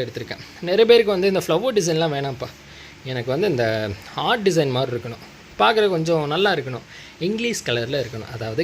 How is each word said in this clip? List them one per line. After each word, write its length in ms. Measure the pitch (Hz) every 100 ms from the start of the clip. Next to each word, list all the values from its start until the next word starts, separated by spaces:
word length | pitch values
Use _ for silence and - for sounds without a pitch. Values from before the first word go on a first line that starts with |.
| 120
எடுத்திருக்கேன். 380 | - 110 - - - 175
நிறைய 160 | 202 226
பேருக்கு 240 | 233 214 185
வந்து 160 | 196
இந்த 100 | 185 -
ஃப்ளவர் 320 | 165 254 208
டிசைன்லாம் 360 | 170 160 165 139
வேணாம்ப்பா, 320 | 139 120 - - - - - - 131
எனக்கு 180 | 127 120
வந்து 140 | 147 202
இந்த 140 | 127 113 110 107 95 - 139 165
ஆர்ட் 180 | 240 196
டிசைன் 220 | 165 139 127
மாதிரி 160 | 135
இருக்கணும், 300 | 120 117 - - - - -
பார்க்குறதுக்கு 340 | 214 214 202 170
கொஞ்சம் 260 | 160 165 147
நல்லா 160 | 160 202 160
இருக்கணும், 280 | 127 120 - - - - 175
இங்கிலீஷ் 360 | 220 233 - 135
கலரில் 300 | 120 117 143
இருக்கணும், 280 | 117 113 - 117
அதாவது 260 | 113 120